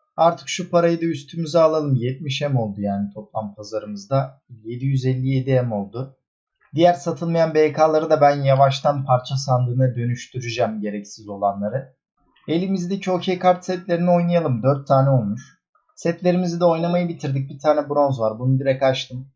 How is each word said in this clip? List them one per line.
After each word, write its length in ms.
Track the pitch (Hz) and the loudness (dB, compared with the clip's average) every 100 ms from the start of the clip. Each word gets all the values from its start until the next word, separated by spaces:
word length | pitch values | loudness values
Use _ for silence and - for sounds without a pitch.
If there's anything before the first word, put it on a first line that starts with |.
| _ - | _ 0
Artık 320 | 165 165 - | 2 0 -6
şu 200 | - 175 | -8 -2
parayı 320 | 170 170 165 | 2 2 0
da 40 | 170 | -2
üstümüze 540 | 139 - 165 151 165 | -4 -8 -8 0 4
alalım. 360 | 160 156 151 123 | 4 2 0 0
Yetmiş 460 | 123 135 147 - | -2 -6 -8 -4
M 180 | 147 127 | -2 -2
oldu 220 | 107 98 | -2 -4
yani 280 | 101 98 101 | -4 -4 -6
toplam 420 | 107 - 110 104 107 | -8 -12 -10 -10 -12
pazarımızda. 840 | 104 107 104 101 98 135 131 - - 110 | -10 -10 -8 -12 -4 -4 -4 -10 -20 -18
Yedi 220 | 110 120 139 | -12 -6 -2
yüz 200 | 131 131 | -2 -2
elli 220 | 131 131 | -2 -2
yedi 340 | 131 131 127 | -2 0 0
M 140 | 120 104 | 0 -4
oldu. 420 | 98 120 135 _ _ _ _ _ _ 139 | -6 -8 -12 _ _ _ _ _ _ 2
Diğer 180 | 175 | 4
satılmayan 600 | 175 170 165 170 165 160 | 4 -2 -4 -2 0 2
B 200 | 156 156 | 2 2
K'ları 360 | 151 156 156 160 | 4 4 4 2
da 120 | 147 | 4
ben 200 | 143 143 | 4 4
yavaştan 640 | 135 135 135 - 147 139 135 | 2 4 4 2 0 0 2
parça 300 | 123 - 135 | 0 0 -4
sandığına 600 | 135 123 123 123 127 120 | 0 0 0 0 0 0
dönüştüreceğim 840 | 120 120 - 127 117 113 110 110 | -4 -4 -8 -10 -6 -2 -2 -2
gereksiz 480 | 104 104 101 - 101 | -6 -8 -10 -16 -14
olanları. 640 | 98 101 101 104 131 135 _ _ _ _ _ - | -4 -2 -2 -4 -6 -8 _ _ _ _ _ -4
Elimizdeki 640 | 165 190 185 175 196 185 | -2 0 -2 -4 -4 -2
okey 280 | 180 185 180 | -2 -2 0
kart 260 | 180 180 - | 2 2 0
setlerini 460 | 180 180 170 180 | -6 -2 0 2
oynayalım. 520 | 175 175 175 156 117 | 2 2 2 0 0
Dört 240 | 127 139 - | 0 0 2
tane 220 | 135 139 | 4 4
olmuş. 320 | 127 101 123 - _ _ _ _ - | 2 0 -4 -10 _ _ _ _ -6
Setlerimizi 640 | 170 170 180 180 175 170 | -4 0 2 2 0 2
de 60 | 175 | 2
oynamayı 440 | 165 170 175 175 | 2 0 0 -2
bitirdik. 400 | - 143 135 135 | -4 -4 -4 -6
Bir 100 | - | -2
tane 300 | 156 147 143 | 0 2 0
bronz 300 | 143 143 113 | 0 0 0
var. 200 | 110 110 | -2 0
Bunu 200 | 127 135 | 0 2
direkt 240 | 135 135 | 0 0
açtım. 480 | 131 127 - 127 135 | 0 0 -6 -12 -14